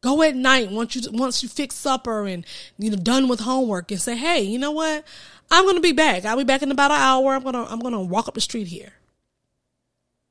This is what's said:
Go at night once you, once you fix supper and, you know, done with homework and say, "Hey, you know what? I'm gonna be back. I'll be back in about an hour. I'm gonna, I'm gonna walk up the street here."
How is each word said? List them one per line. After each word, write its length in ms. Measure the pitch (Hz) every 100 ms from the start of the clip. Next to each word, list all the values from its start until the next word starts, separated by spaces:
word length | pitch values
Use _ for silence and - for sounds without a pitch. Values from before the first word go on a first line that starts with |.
Go 220 | 247 294
at 140 | 320 262
night 340 | 262 262 214
once 240 | 208 233
you, 80 | 254 233
once 320 | 220 262 247
you 60 | 240
fix 260 | - 277
supper 520 | - 285 262 240 220 202
and, 200 | 180 170 - - -
you 120 | 214
know, 60 | 202
done 300 | 180 262 262
with 140 | 247
homework 500 | 226 262 247 190 170
and 100 | 196
say, 160 | - 233
"Hey, 260 | 302 339
you 160 | 196 233
know 120 | 285
what? 340 | 302 320 302 302 - - - _
I'm 160 | 330 381
gonna 140 | 359
be 120 | 339
back. 320 | 285 311 185
I'll 120 | 208 233
be 80 |
back 180 | 269 269
in 80 | 277
about 220 | 277 285
an 60 | 294
hour. 360 | 262 262 269
I'm 80 | 269
gonna, 220 | 262 247
I'm 160 | 226 226
gonna 200 | 247 226
walk 280 | 185 190 233
up 60 |
the 60 | -
street 280 | - 233 190
here." 240 | 175 - _ _ _ _ _ _ _ _ _ _ _ _ _ _